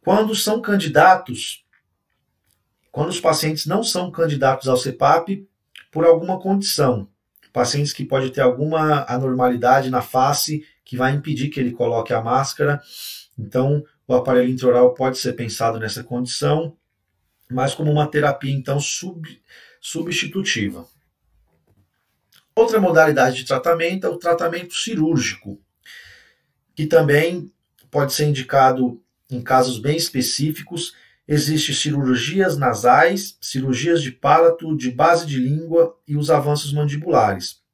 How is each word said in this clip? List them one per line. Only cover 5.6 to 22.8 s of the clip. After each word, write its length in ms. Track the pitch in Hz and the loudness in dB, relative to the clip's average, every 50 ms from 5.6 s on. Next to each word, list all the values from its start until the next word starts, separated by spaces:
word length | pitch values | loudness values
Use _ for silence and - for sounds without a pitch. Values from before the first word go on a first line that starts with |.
| _ _ _ - _ _ | _ _ _ -20 _ _
por 140 | _ 156 165 | _ 2 4
alguma 360 | 170 165 165 170 180 185 185 | 6 4 4 4 -4 -6 -4
condição, 680 | - 190 196 202 196 - - - 143 127 123 110 98 - _ _ _ _ _ _ _ _ _ | -2 0 0 0 0 -2 -2 0 0 0 0 -2 -4 -10 _ _ _ _ _ _ _ _ _
pacientes 400 | 120 123 123 - 143 147 147 - | -4 -2 -2 -2 -2 -4 -4 -4
que 120 | - 147 | -8 -8
podem 260 | 147 - 135 131 131 | -4 -2 -2 -2 -2
ter 100 | 127 - | -2 0
alguma 640 | 135 127 123 123 147 156 160 160 156 156 151 143 139 - | 0 0 2 0 -4 -2 0 0 2 2 2 0 0 -4
anormalidade 840 | 120 123 135 131 127 127 127 127 123 117 120 123 131 135 127 131 | -4 -4 -2 -2 0 2 2 2 0 2 4 4 4 4 4 2
na 100 | 127 127 | -2 -2
face 680 | 123 - - 135 131 143 143 - - - 151 147 - _ _ _ _ | -4 0 0 2 2 2 2 0 -2 -4 -4 -6 -8 _ _ _ _
que 120 | - - | -14 -6
vai 160 | 123 123 135 143 | -2 -2 0 0
impedir 380 | 147 143 156 147 - 135 151 | -2 -2 -4 -4 -4 -4 -6
que 100 | - 139 | -4 -2
ele 120 | 127 120 117 | -4 -4 -2
coloque 400 | - 123 117 117 117 113 - 120 | -2 -2 -2 0 -2 -2 -2 -4
a 100 | 110 113 | -4 -2
máscara, 600 | 113 123 - 113 - - - - 143 143 143 - - - - - - - - - _ _ - | 0 -2 0 -2 -2 -4 -2 -2 -2 -2 -2 -6 -14 -20 -16 -16 -16 -16 -16 -20 _ _ -14
então 460 | 110 98 - 127 127 139 143 147 147 _ _ _ _ _ | -14 -4 -2 -2 0 2 0 -2 -2 _ _ _ _ _
o 60 | 127 | 0
aparelho 360 | 123 - 135 127 123 123 123 | 0 0 2 2 2 2 2
intraoral 440 | 131 123 123 127 120 123 127 123 123 | -2 0 2 2 4 6 4 4 4
pode 240 | - 131 131 127 - | 2 -4 -4 -4 -4
ser 160 | - 127 113 | -6 -6 -6
pensado 440 | - 120 110 - - 113 113 113 113 | -6 -8 -8 -6 -2 -2 -2 -2 -2
nessa 240 | 110 107 104 - 123 | -6 -8 -8 -10 -10
condição, 720 | - 123 123 127 127 - - 143 143 147 156 165 165 - _ _ _ _ _ _ _ _ _ _ _ _ _ _ _ | -8 -6 -6 -6 -6 -6 -4 0 0 0 0 -2 -6 -10 _ _ _ _ _ _ _ _ _ _ _ _ _ _ _
mas 240 | 123 127 135 139 - | -4 -2 -2 -2 -2
como 180 | - 151 151 147 | -2 -2 0 2
uma 140 | 151 151 147 | 2 0 0
terapia, 440 | - 147 147 147 139 - - 139 139 | 0 0 2 2 0 -2 -4 -4 -4
então, 280 | 139 131 - 139 147 | -4 -4 -2 -4 -4
sub-, 600 | 143 - - - - 185 185 170 156 - - _ _ _ - - - _ _ _ | -2 -4 -8 -8 -10 -12 -12 -12 -16 -16 -18 _ _ _ -20 -20 -20 _ _ _
substitutiva. 1040 | _ - - 160 160 175 175 - - 151 - 190 190 - - 117 104 98 - - - _ _ _ _ _ _ _ _ _ _ _ _ _ _ _ _ _ _ _ _ _ _ _ _ _ _ _ _ _ _ _ _ _ _ | _ -12 -8 -8 -6 -4 -4 -4 -6 -4 -4 -6 -4 -2 -2 -2 -4 -4 -6 -10 -18 _ _ _ _ _ _ _ _ _ _ _ _ _ _ _ _ _ _ _ _ _ _ _ _ _ _ _ _ _ _ _ _ _ _
Outra 260 | - 220 - 220 214 | 2 2 4 4 2